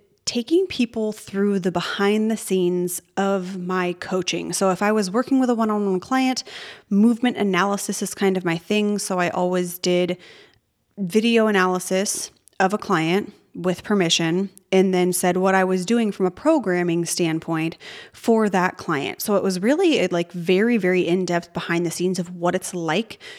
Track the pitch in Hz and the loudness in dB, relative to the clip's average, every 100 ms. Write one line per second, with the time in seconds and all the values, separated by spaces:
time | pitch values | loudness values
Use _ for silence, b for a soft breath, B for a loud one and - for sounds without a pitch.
0 | _ _ - 240 233 330 381 - 233 - | _ _ -8 -6 0 0 0 -2 -4 -2
1 | 214 214 - 196 202 196 180 175 - - | -6 -6 -8 -2 0 2 0 -2 -4 -2
2 | 202 214 214 220 - 190 180 180 175 175 | 0 2 0 -2 -2 0 2 0 -2 -4
3 | _ - 196 196 180 190 180 185 180 175 | _ -4 -2 -2 -4 -8 -4 -2 -2 -4
4 | - 190 175 170 165 170 190 180 208 220 | -4 -4 -2 -4 -6 -2 0 2 0 0
5 | 190 202 254 269 254 233 220 208 202 185 | 0 -2 0 0 2 0 0 0 0 -2
6 | - 262 262 254 - B B B B 202 | 0 0 0 -2 -6 B B B B 4
7 | 220 233 247 - 208 180 196 202 - 202 | 4 4 0 0 0 2 2 0 -4 -6
8 | 196 - 196 190 180 165 - 208 208 208 | -6 0 0 2 0 -4 0 0 0 -2
9 | - 185 175 - 180 180 180 175 180 180 | -2 -2 0 0 0 0 -2 -4 0 2
10 | 180 180 B B B B _ _ _ - | 0 -2 B B B B _ _ _ -8
11 | 190 214 226 233 220 202 185 185 180 185 | 0 2 2 4 4 4 2 0 -2 -2
12 | 208 - - _ _ _ 190 208 - 180 | -2 -4 -8 _ _ _ 0 0 0 0
13 | 160 185 180 - _ - 175 180 - 208 | 2 0 -2 -14 _ -6 -4 -4 0 0
14 | 170 - 165 175 196 - _ 190 190 185 | 2 2 0 0 -2 -8 _ 4 4 4
15 | 180 180 185 180 190 190 185 185 180 233 | 2 2 0 2 2 2 2 0 0 0
16 | 220 196 185 180 294 320 208 180 175 170 | 0 0 -2 0 0 2 2 0 0 0
17 | 170 - 170 160 165 165 160 - B B | -2 0 0 -2 -2 -4 -4 -6 B B
18 | B - - 226 214 190 180 - - 156 | B -8 0 2 4 2 0 -2 -2 -2
19 | 139 - - 202 196 180 202 302 370 262 | -2 -6 0 0 2 0 2 4 4 4
20 | 180 175 175 180 170 185 226 240 180 185 | 2 0 -2 -6 2 2 4 2 2 2
21 | 170 180 180 175 175 - - 170 170 - | 2 0 2 -2 -2 -10 -2 0 0 -2
22 | 175 185 175 180 170 185 - 185 165 160 | -2 -2 -6 -4 -2 -2 -4 -6 -2 -2
23 | 226 - B | -4 -10 B